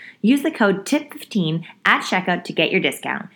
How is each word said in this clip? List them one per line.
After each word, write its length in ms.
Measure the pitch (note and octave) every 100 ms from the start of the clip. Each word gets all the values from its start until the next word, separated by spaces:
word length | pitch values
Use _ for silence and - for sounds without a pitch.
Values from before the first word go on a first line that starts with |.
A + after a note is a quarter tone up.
| - -
Use 180 | G3+ C#4
the 80 | D#4
code 340 | D#4 G#3 G3
tip 300 | - D4+ D4
fifteen 500 | - - G#3 D#3+ E3 - - F#3+
at 160 | C4+
checkout 420 | - G3 - F3 -
to 80 |
get 180 | D#3+ D#3+
your 100 | F3
discount. 460 | D3 - C3+ C#3 -